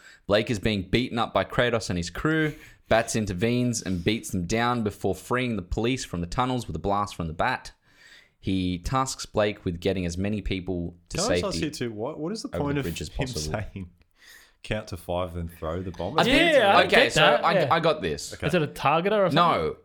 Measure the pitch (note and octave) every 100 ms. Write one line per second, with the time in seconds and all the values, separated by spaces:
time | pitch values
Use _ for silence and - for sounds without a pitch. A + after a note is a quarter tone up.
0 | - - - G#2 A3 G#2+ A2+ G#2 F#2 A#2
1 | B2+ A#2 A2 G2 F#2 - A#2+ A2+ - F2
2 | E2+ - D#3 D#3 D#3 D3 - - - A2+
3 | A#2 A#2 G#2 F2+ A2+ B2 B2 A2+ F2+ F#2
4 | F2+ A2 - F#2+ F2 A2+ A#2+ A#2+ G#2 -
5 | G2+ F#2 - B2 B2+ G#2+ E2+ - A#2 C3
6 | - F2 E2+ - B2+ B2+ A2 D#2+ F#2+ G2+
7 | G2+ - E2 D2+ A2 B2+ - - _ _
8 | - - _ _ - F#2+ F2+ F2+ F2 C3+
9 | C3 - - G#2+ G#2+ G#2 F#2+ E2+ F#2+ F#2
10 | F2 F2 G2 G#2+ F#2 F#2+ F2+ F2 E2+ -
11 | _ D#3+ G#3 - G3 E3 D#3+ - B2 G#2
12 | A#2+ D#3 D#3 G#3+ - F3 C#3+ C#3+ F2 E2
13 | D#2 - C3+ A2+ D2+ - - G2 F#2 _
14 | _ _ - - - _ - A2 - F2+
15 | - F2 F2+ F2 E2+ E2+ D#2 F2 F#2 E2+
16 | F2 D#3 G#3+ D4 E4+ D4 G3+ G3+ F3+ F#3
17 | A#3 D#3+ - - D#3+ F3+ C#3 E3 E3 B2
18 | F2 D2 - - E2+ F3+ F3 - C3+ D#3+
19 | F#3+ G#3+ F#3 D3 E3+ A2+ D#2 -